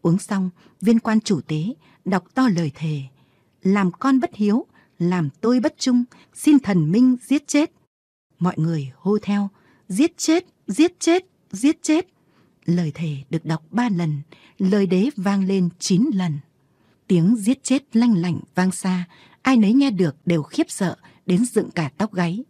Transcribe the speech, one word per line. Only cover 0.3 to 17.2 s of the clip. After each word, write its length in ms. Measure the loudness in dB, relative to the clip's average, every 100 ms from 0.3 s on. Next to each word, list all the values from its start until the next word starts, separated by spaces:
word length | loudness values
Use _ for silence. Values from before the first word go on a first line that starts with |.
| -4 -4 -8 _ _
viên 180 | 2 2
quan 220 | 2 -2
chủ 200 | 0 -4
tế 340 | -2 -6 -4 -8 _ _
đọc 200 | -4 -4 -4
to 140 | -2 0
lời 220 | 0 -4
thề: 280 | -6 -6 -6 -10 _ _ _ _ _
"Làm 280 | -2 0 0
con 280 | -2 0 0
bất 100 | 0
hiếu, 320 | -2 0 0 -4 _ _ _
làm 300 | -2 -2 -4 -4
tôi 200 | 0 0
bất 140 | 0 -4
trung, 260 | 0 0 -2 -10 _
xin 240 | -4 4 4
thần 340 | 4 0 2
minh 240 | 4 4 2
giết 260 | 0 -4 0
chết." 240 | 0 0 _ _ _ _ _ _ _
Mọi 160 | -4 -2
người 340 | -2 -2 -6 -8
hô 220 | -4 -2
theo: 260 | -2 -4 -4 _ _ _ _
"Giết 300 | -2 -2 -2
chết, 260 | 0 0 -2 _ -10
giết 340 | 0 0 2
chết, 260 | 0 0 -2 _ _
giết 320 | -2 0 0
chết." 240 | 0 -2 -2 _ _ _ _ _
Lời 280 | -2 -2 -2
thề 220 | -4 -8 -8 -6
được 140 | -8
đọc 180 | -4 -6 _
ba 180 | -4 -2
lần, 320 | -2 -2 -4 -8 -20 _ _
lời 280 | 0 2 2
đế 240 | 2 0 -2
vang 280 | -2 -2
lên 240 | 0 0 -2 -4
chín 320 | 0 2 2
lần. 240 | 0 -2 -6 -10 _ _ _ _ _ _
Tiếng 300 | 2